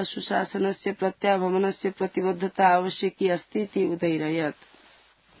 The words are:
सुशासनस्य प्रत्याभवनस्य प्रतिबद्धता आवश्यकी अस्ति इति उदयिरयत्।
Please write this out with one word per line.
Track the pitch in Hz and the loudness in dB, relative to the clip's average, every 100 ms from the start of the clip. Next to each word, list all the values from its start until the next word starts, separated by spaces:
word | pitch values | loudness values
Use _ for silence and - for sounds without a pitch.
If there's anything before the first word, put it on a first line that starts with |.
सुशासनस्य | 196 - 190 196 185 196 196 190 202 | -2 -6 -2 -2 -2 -2 -2 -2 -6
प्रत्याभवनस्य | 202 190 - 202 196 185 185 196 185 196 | -2 -4 0 0 2 2 2 0 -2 -6
प्रतिबद्धता | - 190 - 180 180 190 190 185 | -4 -4 -2 -2 -2 -4 4 4
आवश्यकी | 180 185 - 190 - 190 | 6 2 -2 -4 0 0
अस्ति | 175 - 214 | 0 -4 -6
इति | 208 196 185 | -4 -2 0
उदयिरयत्। | 175 170 156 156 165 151 - - - - - _ _ _ _ | 0 0 0 -2 -2 -2 -6 -16 -20 -20 -20 _ _ _ _